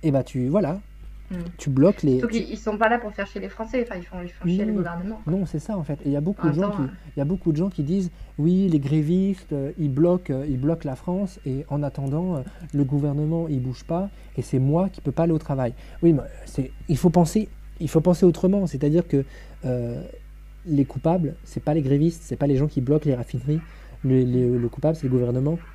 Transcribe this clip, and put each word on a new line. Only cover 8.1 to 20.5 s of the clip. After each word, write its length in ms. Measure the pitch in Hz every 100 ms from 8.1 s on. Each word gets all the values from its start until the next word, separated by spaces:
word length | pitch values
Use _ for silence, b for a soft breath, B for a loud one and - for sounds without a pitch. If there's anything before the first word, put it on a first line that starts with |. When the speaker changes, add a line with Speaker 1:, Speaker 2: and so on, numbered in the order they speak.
| b b -
Speaker 1:
Oui, 300 | 151 185 196
les 100 | 160
grévistes, 720 | 135 156 151 180 196 190 -
euh, 180 | 147 135 -
ils 120 | 147
bloquent, 400 | 131 170 180 180
euh, 100 | 135 147
ils 120 | 127
bloquent 260 | 143 165 156
la 100 | 131
France. 440 | - 185 196 - 143
Et 180 | 131 147
en 120 | 143
attendant, 540 | 143 - 135 147 185 160
euh, 60 | 127 B 165
le 100 | 147
gouvernement, 640 | 139 143 147 143 151 165 165
il 140 | 135
bouge 220 | 127 123
pas. 260 | - 165 196 b b -
Et 60 |
c'est 160 | 120 135
moi 320 | 131 160 185
qui 100 | -
peux 120 | -
pas 100 | 131
aller 100 | 165
au 60 | 156
travail. » 340 | - 135 123 127 B B
Oui, 100 | 170
mais 100 | 147 - -
c'est, 260 | - - 131 - -
il 100 | 151
faut 100 | 180
penser, 400 | 175 160 220 214 - - -
il 80 | 160
faut 140 | 165
penser 240 | 170 175 185
autrement. 400 | 160 185 202 180
C'est-à-dire 400 | 139 147 160 170
que, 160 | 139 135 B B B
euh, 380 | 131 123 120 127 - - - - -